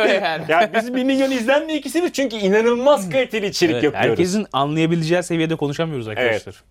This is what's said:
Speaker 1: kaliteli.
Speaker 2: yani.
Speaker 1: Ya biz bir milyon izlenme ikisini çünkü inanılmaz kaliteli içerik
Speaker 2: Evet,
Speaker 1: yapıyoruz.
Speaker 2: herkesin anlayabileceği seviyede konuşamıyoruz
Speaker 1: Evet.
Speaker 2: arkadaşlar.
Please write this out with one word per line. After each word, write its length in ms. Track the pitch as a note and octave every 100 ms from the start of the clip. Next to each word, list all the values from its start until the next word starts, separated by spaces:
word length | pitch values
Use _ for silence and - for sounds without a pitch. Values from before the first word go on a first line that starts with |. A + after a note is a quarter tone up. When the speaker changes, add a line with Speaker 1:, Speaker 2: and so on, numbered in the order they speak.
Speaker 1:
kaliteli. 200 | G#3+ G3
Speaker 2:
yani. 200 | F3+ D#3 D#3+
Speaker 1:
Ya 220 | - G#3+ A3
biz 200 | A#3 B3+
bir 80 |
milyon 280 | C4 C4+ C4+
izlenme 420 | C4 A3 C#4+ D#4+ D4+
ikisini 380 | C#4 D#4+ F4
çünkü 220 | - C4+ A3
inanılmaz 760 | G3 G#3+ A3+ A#3+ C4+ C#4 F#3
kaliteli 360 | C4 B3 A3 G3+
içerik 260 | - E3+
Speaker 2:
Evet, 100 | B2
Speaker 1:
yapıyoruz. 260 | D3 G2 A#2
Speaker 2:
herkesin 380 | A2+ F3+ G#3 G3
anlayabileceği 720 | C3 C#3+ D#3+ D#3+ E3+ D#3+ F3
seviyede 320 | E3+ E3 D#3+ D#3+
konuşamıyoruz 520 | C#3+ C#3+ E3 C#3 A2
Speaker 1:
Evet. 100 | G#2+
Speaker 2:
arkadaşlar. 360 | B2 G#2+ - - _